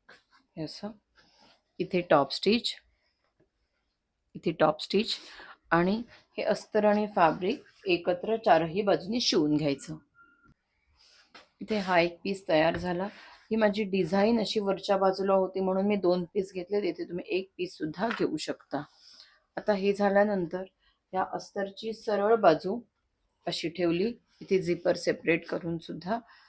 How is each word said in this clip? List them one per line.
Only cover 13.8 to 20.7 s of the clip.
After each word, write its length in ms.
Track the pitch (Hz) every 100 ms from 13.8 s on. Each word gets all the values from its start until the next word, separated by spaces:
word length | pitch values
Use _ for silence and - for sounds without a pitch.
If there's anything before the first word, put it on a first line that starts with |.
डिझाईन 560 | 202 190 165 196 214 233
अशी 200 | 196 220
वरच्या 360 | 196 185 - 196
बाजूला 360 | 190 190 196
होती 280 | 190 185 190
म्हणून 260 | 190 190 202
मी 100 | 208
दोन 280 | 180 180
पीस 280 | 170 208 190
घेतले. 360 | 180 180 202 190
इथे 160 | 170
तुम्ही 200 | 170 175 -
एक 220 | 180 190 -
पीस 200 | 175 -
सुद्धा 320 | 156 156 143
घेऊ 280 | - 180 156
शकता. 460 | - - _ 147 147 _ _ - - _ _ -
आता 160 | -
हे 200 | 196 202
झाल्यानंतर 720 | 202 202 196 208 196 170 185 190